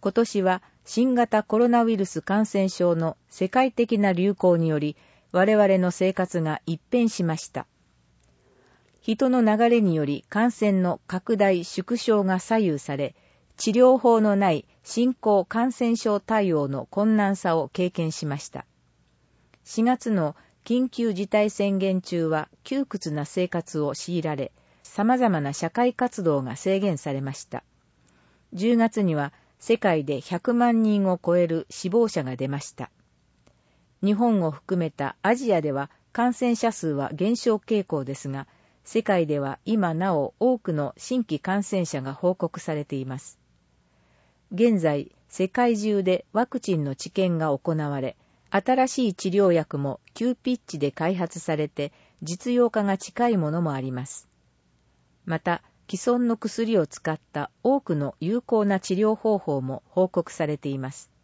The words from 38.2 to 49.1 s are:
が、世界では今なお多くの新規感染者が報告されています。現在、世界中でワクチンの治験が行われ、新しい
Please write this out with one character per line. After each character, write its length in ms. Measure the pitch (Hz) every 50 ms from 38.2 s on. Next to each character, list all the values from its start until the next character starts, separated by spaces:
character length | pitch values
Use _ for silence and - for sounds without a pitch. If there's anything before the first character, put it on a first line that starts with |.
| - 143
が、 180 | 135 135 135 _ _ _ _ _ _ _ _
世 180 | - - 226
界 240 | 220 - 202 180 170
で 140 | 147 151 143
は 180 | 139 - - - _
今 280 | - 220 220 196 175 160
な 200 | 160 180 196 180
お 200 | 151 139 - - _
多 200 | 208 247 254 233
く 140 | _ - 170
の 200 | 151 147 135 - -
新 260 | - - 247 254 233
規 160 | _ 156 147
感 240 | _ - 190 202 196
染 220 | - - 190 175
者 160 | 156 - 147
が 120 | 131 135 135
報 220 | - - 180 185
告 240 | - - 165 - 170
さ 160 | - - 160
れ 100 | 151 147
て 100 | _ -
い 100 | 139 131
ま 120 | 131 131 127
す。 220 | - - - _ _ _ _ _ _ _ _ _ _ _ _ _ _ _ _ _ _ _ _ _ _ _
現 280 | - 180 226 240 226 196
在、 320 | 160 160 147 143 - - _ _ _ _
世 200 | - - 180 190
界 300 | _ - 247 240 233 208
中 260 | 202 214 208 202 190
で 220 | 180 185 175 - _ _
ワ 120 | 214 240
ク 140 | - - 247
チ 160 | - - 185
ン 80 | 160 147
の 100 | 143 135
治 160 | - - 175
験 260 | _ - 190 185 175 160
が 200 | 160 156 139 139
行 140 | _ -
わ 300 | 165 156 151 147 143 139
れ、 140 | 131 127 - _ _ _ _ _ _ _
新 360 | - 196 190 - 254 262 262 262
し 180 | - - 254
い 60 | 220